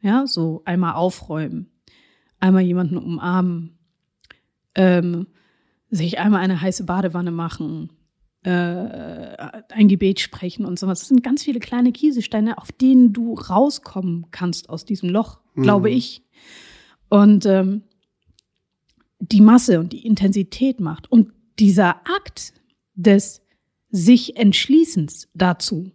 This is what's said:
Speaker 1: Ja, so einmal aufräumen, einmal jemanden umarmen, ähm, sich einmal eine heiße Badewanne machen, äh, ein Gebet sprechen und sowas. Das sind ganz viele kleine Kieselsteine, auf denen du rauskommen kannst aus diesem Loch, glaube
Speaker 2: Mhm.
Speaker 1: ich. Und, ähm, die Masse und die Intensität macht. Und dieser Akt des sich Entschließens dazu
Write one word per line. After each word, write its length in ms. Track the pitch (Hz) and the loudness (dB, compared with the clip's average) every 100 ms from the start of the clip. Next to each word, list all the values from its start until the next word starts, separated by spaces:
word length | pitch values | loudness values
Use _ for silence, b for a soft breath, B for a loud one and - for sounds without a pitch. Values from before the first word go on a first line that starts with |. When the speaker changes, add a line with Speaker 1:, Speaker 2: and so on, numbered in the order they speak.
Speaker 1:
Ja, 240 | 202 233 277 | 0 -2 -2
so 340 | - 165 160 - | -4 -4 -6 -6
einmal 280 | 175 185 156 | -2 -2 -2
aufräumen, 760 | 180 180 - 156 156 - - _ _ _ _ _ _ _ | -4 -4 -10 -8 -8 -10 -14 _ _ _ _ _ _ _
einmal 240 | 190 185 | 2 2
jemanden 340 | 185 175 175 170 | 2 0 -2 -6
umarmen, 800 | - 165 180 185 180 170 165 _ _ _ _ _ _ _ _ _ _ - | -8 -8 -4 -2 -2 -4 -10 _ _ _ _ _ _ _ _ _ _ 0
ähm, 520 | 185 180 175 170 185 _ _ _ _ _ _ | 2 2 0 -6 -8 _ _ _ _ _ _
sich 280 | 185 165 - | -6 -4 -2
einmal 220 | 196 202 | 0 0
eine 180 | 185 180 | 0 -2
heiße 240 | 185 180 170 | -4 -6 -6
Badewanne 460 | 180 190 170 175 | -4 -4 -4 -6
machen, 600 | 165 165 - 156 160 160 _ _ _ _ _ | -6 -8 -8 -10 -10 -14 _ _ _ _ _
äh, 60 | - | -4
ein 1400 | 180 175 175 220 - 160 - - - - 220 _ 220 208 | -2 -2 -6 -10 -12 -16 -16 -18 -18 -18 -20 _ 2 4
Gebet 320 | 190 196 190 | 4 0 -2
sprechen 460 | - - 180 - 208 | -6 -10 -12 -10 -10
und 140 | 180 | -6
sowas. 200 | 190 180 | -6 -6
Das 80 | - | 0
sind 120 | 254 | 0
ganz 200 | 247 285 | 2 -6
viele 160 | - 240 | -4 -8
kleine 320 | - 240 247 | -6 -2 0
Kieselsteine, 680 | - 302 254 - 220 214 226 | 0 -2 -2 -4 -4 -4 -6
auf 140 | - | -14
denen 420 | - 262 262 240 | -2 2 6 6
du 220 | 202 233 226 | 4 -6 -8
rauskommen 920 | - 185 277 - - - 185 170 170 | -2 2 2 0 -12 -10 -6 -8 -10
kannst 380 | - 180 165 - | -8 -6 -6 -10
aus 160 | 156 - | -16 -10
diesem 240 | 196 180 | -6 -2
Loch, 300 | 190 226 - _ - | -2 -4 -8 _ -2
glaube 340 | 131 202 185 | 2 2 2
Speaker 2:
Mhm. 40 | 247 | -2
Speaker 1:
ich. 260 | 240 - _ b b b b b b b _ | -4 -12 _ b b b b b b b _
Und, 360 | 208 202 208 202 | 4 6 6 4
ähm, 380 | 190 190 202 - _ _ _ _ _ _ _ _ _ _ _ _ _ | 2 0 -4 -10 _ _ _ _ _ _ _ _ _ _ _ _ _
die 220 | 175 214 | -2 6
Masse 380 | 208 240 240 180 | 8 8 6 0
und 140 | 170 | 0
die 100 | - 226 | -8 -2
Intensität 720 | 214 196 196 185 - 262 254 | 0 0 0 -4 -2 -4 -2
macht. 320 | 165 160 - | -6 -8 2
Und 200 | 240 208 _ _ - | 4 4 _ _ 2
dieser 380 | 208 185 180 - - | 4 4 2 0 -4
Akt 460 | 381 - - - _ _ _ _ - | -6 -6 -18 -20 _ _ _ _ -2
des 480 | 175 196 - - _ _ _ _ _ | 2 2 2 -14 _ _ _ _ _
sich 440 | 196 175 240 - - | -2 4 4 4 0
Entschließens 920 | 220 196 - 294 320 - 147 - - - | 2 2 2 2 2 -2 -6 -10 -20 -2
dazu 560 | 180 175 - 170 185 | -2 0 -4 -6 -10